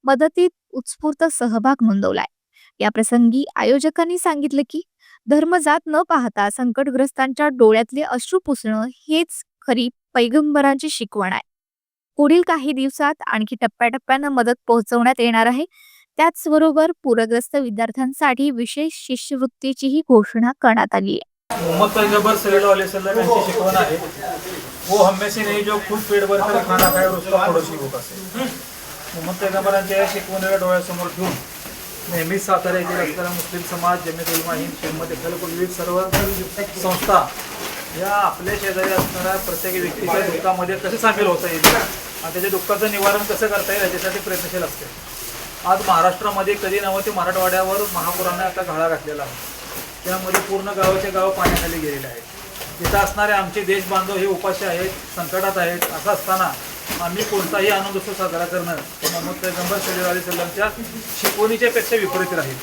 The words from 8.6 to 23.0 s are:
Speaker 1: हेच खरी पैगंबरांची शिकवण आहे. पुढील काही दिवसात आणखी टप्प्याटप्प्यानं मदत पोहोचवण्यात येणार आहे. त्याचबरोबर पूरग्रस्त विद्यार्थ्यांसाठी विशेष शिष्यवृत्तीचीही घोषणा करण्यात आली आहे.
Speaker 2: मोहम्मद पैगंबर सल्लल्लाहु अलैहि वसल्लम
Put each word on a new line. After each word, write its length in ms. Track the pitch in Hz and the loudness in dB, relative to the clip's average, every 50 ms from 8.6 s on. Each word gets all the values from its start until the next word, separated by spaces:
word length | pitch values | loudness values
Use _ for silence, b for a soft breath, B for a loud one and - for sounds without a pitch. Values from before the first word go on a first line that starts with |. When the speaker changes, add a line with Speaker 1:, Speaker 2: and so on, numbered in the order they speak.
| - 220 220 214 220 | -2 -4 -2 -2 -4
Speaker 1:
हेच 560 | 254 254 _ _ - 311 320 339 _ - - - _ _ _ _ | -6 -8 _ _ 0 0 0 0 _ -6 -16 -16 _ _ _ _
खरी 220 | - 254 240 240 247 _ _ _ _ _ | 0 2 2 2 -2 _ _ _ _ _
पैगंबरांची 760 | 247 233 233 233 302 294 302 285 294 277 277 277 269 294 311 | 2 2 6 4 4 4 6 4 4 4 4 4 2 -2 -4
शिकवण 440 | - - 240 196 - 208 190 185 185 | -4 -4 -6 -6 -2 -2 -2 0 -2
आहे. 180 | - - _ _ _ _ _ _ _ _ _ _ _ _ _ _ | -4 -6 _ _ _ _ _ _ _ _ _ _ _ _ _ _
पुढील 240 | - 294 285 320 349 | 2 6 6 8 6
काही 300 | 349 - 330 311 262 285 | 6 4 2 0 0 -2
दिवसात 440 | 294 262 262 269 - - 294 285 311 _ - | -2 0 -2 -2 0 0 0 0 0 _ -6
आणखी 280 | - - 220 220 214 262 - | -4 -2 -2 -2 -4 -2 -2
टप्प्याटप्प्यानं 680 | - 220 _ _ 247 233 233 269 _ - 262 277 285 285 | -2 -2 _ _ 0 0 0 -2 _ 0 0 2 2 0
मदत 260 | 277 254 233 233 247 _ _ | 2 2 2 2 2 _ _
पोहोचवण्यात 520 | - 233 233 214 - 247 240 233 247 262 262 | 2 2 2 4 2 0 4 4 4 4 4
येणार 260 | 233 240 226 226 226 | 2 2 4 4 4
आहे. 200 | 233 247 262 320 b b b b b b b b b _ | 4 2 0 -2 b b b b b b b b b _
त्याचबरोबर 760 | - 311 339 339 - - 330 302 311 311 320 285 311 311 339 349 _ _ | 4 4 4 4 0 0 4 6 6 6 6 6 4 2 2 0 _ _
पूरग्रस्त 520 | 269 233 226 226 220 233 240 240 - - | 2 4 4 4 2 0 0 0 0 -2
विद्यार्थ्यांसाठी 960 | 285 269 240 208 208 226 226 220 262 262 254 269 - 311 285 254 240 277 294 | -2 0 0 -2 -2 -2 -2 -2 -2 -2 -2 0 2 2 2 2 4 2 0
विशेष 380 | 262 233 240 226 - 294 302 320 - | 0 0 -4 -4 -2 -2 -2 -2 -4
शिष्यवृत्तीचीही 1080 | - - - 254 247 - - 285 262 254 247 _ _ - 262 269 - - 269 269 311 | -8 -6 -6 -6 -6 -4 -6 -2 -2 -2 -2 _ _ -4 -4 -4 0 0 2 2 2
घोषणा 500 | 311 _ 262 220 208 - - 226 233 240 269 _ | 4 _ 6 6 6 4 2 2 2 2 2 _
करण्यात 340 | - 247 220 233 - 220 - | 4 4 6 4 2 2 2
आली 240 | 196 190 202 - - | 0 0 0 -2 -4
आहे. 360 | - _ _ _ _ _ - - 170 | -6 _ _ _ _ _ -6 -4 -2
Speaker 2:
मोहम्मद 240 | 165 165 160 208 214 | 0 2 2 2 2
पैगंबर 460 | - 214 208 202 208 208 196 214 214 | 4 2 2 4 4 4 4 4 2
सल्लल्लाहु 380 | - - 202 196 196 202 202 196 | 2 2 4 4 4 6 6 4
अलैहि 160 | 190 190 - | 4 2 -2
वसल्लम 300 | - 190 | -4 -4